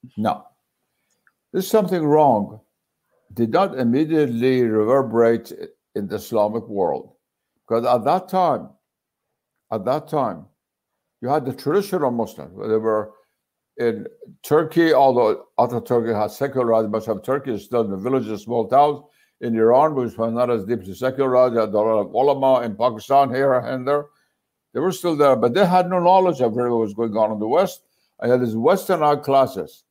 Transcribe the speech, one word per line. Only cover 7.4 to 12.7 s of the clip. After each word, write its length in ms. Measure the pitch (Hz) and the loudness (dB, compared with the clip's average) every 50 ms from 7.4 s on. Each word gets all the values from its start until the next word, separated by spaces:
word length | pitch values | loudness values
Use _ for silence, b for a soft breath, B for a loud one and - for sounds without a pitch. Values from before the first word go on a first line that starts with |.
| _ _ _ _ | _ _ _ _
because 240 | _ _ 113 117 120 | _ _ -4 -2 0
at 180 | 123 120 123 104 | 2 0 0 2
that 240 | 131 160 185 185 - | 0 0 0 -2 -2
time, 420 | - 185 185 165 139 107 - - _ _ _ _ _ _ _ _ _ _ _ _ _ _ _ _ _ _ _ _ | -2 0 0 0 0 -2 -4 -12 _ _ _ _ _ _ _ _ _ _ _ _ _ _ _ _ _ _ _ _
at 140 | 113 113 95 | -8 -6 -4
that 220 | 110 131 156 151 - | -2 -4 -4 -4 -6
time, 380 | - 151 135 113 92 80 - _ _ _ _ _ _ _ _ _ _ _ _ _ _ _ | -4 -4 -4 -4 -6 -10 -16 _ _ _ _ _ _ _ _ _ _ _ _ _ _ _
you 80 | - 123 | -6 -2
had 160 | 139 156 135 | -2 -2 -2
the 80 | 131 127 | -4 -10
traditional 560 | - - 139 156 202 196 202 - 185 147 131 | -6 -4 -2 -2 -2 -2 -2 -4 -2 -2 -2
Muslims. 420 | 120 117 113 101 - - 73 71 90 101 | -2 -2 -6 -6 -8 -16 -18 -18 -14 -12
They 200 | 101 110 | -4 -2